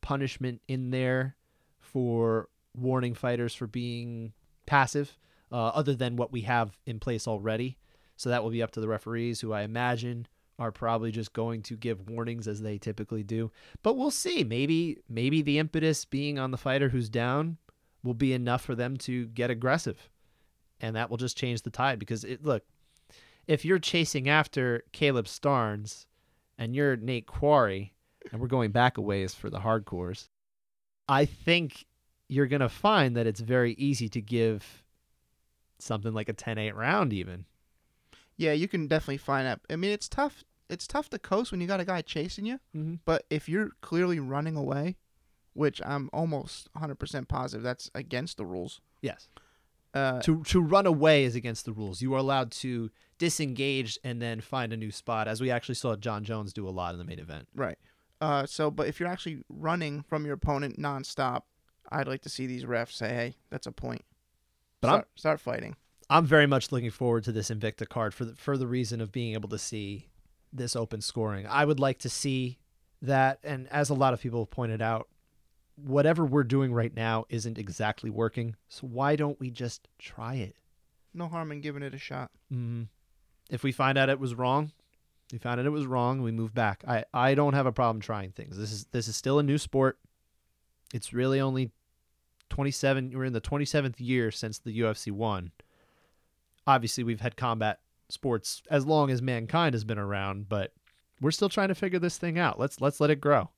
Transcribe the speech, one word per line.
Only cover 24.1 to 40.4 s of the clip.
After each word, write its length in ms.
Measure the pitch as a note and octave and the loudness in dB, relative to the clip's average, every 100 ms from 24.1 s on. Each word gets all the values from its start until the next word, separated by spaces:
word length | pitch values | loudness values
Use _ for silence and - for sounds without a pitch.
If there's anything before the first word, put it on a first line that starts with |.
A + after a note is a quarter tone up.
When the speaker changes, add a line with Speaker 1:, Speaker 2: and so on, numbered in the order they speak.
| D3 C3 | 0 4
Speaker 1:
after 540 | D3+ D3+ - B2+ A#2 - | 4 4 0 0 0 -4
Caleb 340 | - D3 B2+ G#2 | 2 2 4 -2
Starnes 800 | - - C3 A2 G#2 G#2 - - _ _ _ _ - | -2 2 2 2 -2 -8 -14 -20 _ _ _ _ -8
and 180 | A2+ | -4
you're 220 | B2+ C#3+ B2+ | 2 2 2
Nate 300 | A2+ B2 - | -2 -4 -4
Quarry, 680 | - C#3+ D3 A2 F#2+ G2 _ _ _ - | 0 4 6 6 2 -6 _ _ _ -10
and 80 | A2+ | -6
we're 60 | B2 | 0
going 240 | B2+ A2 | 2 2
back 260 | G#2+ B2 - | 6 4 4
a 60 | |
ways 320 | G2+ G2 F#2+ | 0 0 -2
for 160 | - G#2 | -6 -8
the 100 | F#2+ | -4
hardcores, 680 | G#2+ A2+ G2+ F2+ F2 F#2 - _ _ _ _ _ _ _ - | 0 0 0 -6 -6 -8 -12 _ _ _ _ _ _ _ 0
I 200 | C#3 D3 | 4 4
think 580 | - - E3+ D#3 - - _ _ _ _ | 2 2 2 2 -8 -20 _ _ _ _
you're 180 | C3 C#3 | 2 2
gonna 240 | C#3+ B2 | 4 2
find 440 | - G3+ G#3+ C3+ A#2+ | 2 4 6 6 4
that 100 | A2+ | 0
it's 140 | G#2 | 0
very 340 | A2+ B2+ A#2+ | 2 4 4
easy 340 | A#2 C#3 B2+ A#2 | 2 0 0 -2
to 140 | A#2+ | -4
give 640 | G#2 A#2 A2+ G#2+ - - _ _ _ _ _ _ _ _ _ _ | -2 2 2 2 -6 -20 _ _ _ _ _ _ _ _ _ _
something 360 | - A2 G#2+ | -4 -4 -2
like 160 | A2 G#2+ | -4 -4
a 20 | |
ten 240 | A2 - A2 | -6 -6 -4
eight 180 | G#2+ | -4
round 380 | G2+ A#2 G3 D#3 | -2 0 2 2
even. 320 | G2+ F2+ F2+ F#2 _ _ _ _ _ _ - _ - | 0 -4 -8 -14 _ _ _ _ _ _ -20 _ -2
Speaker 2:
Yeah, 140 | D#3+ | 2
you 160 | D3+ F3+ | 2 2
can 180 | F#3+ D3+ | 0 2
definitely 300 | D#3 - C#3 | 0 0 -6
find 300 | - C#3 C3 | 0 0 0
that. 140 | A2+ _ | -4 _
I 60 | D#3+ | -4
mean, 160 | F#3+ | -2
it's 180 | G#3 - | -2 -4
tough. 340 | - C#4+ - | -2 -2 -2